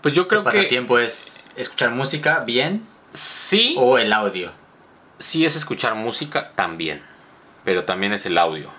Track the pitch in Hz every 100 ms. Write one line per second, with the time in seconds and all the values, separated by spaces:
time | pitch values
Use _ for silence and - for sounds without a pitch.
0 | 147 143 185 214 202 202 185 123 120 120
1 | 113 - - - - - - - 123 120
2 | 135 151 151 156 135 120 151 208 - -
3 | - - - - - 202 240 349 127 127
4 | 107 110 104 117 110 - - _ - -
5 | - _ - 160 160 156 151 120 120 110
6 | 113 110 147 147 - - 90 82 80 73
7 | - - - - - - - 90 87 92
8 | 101 104 101 87 82 78 73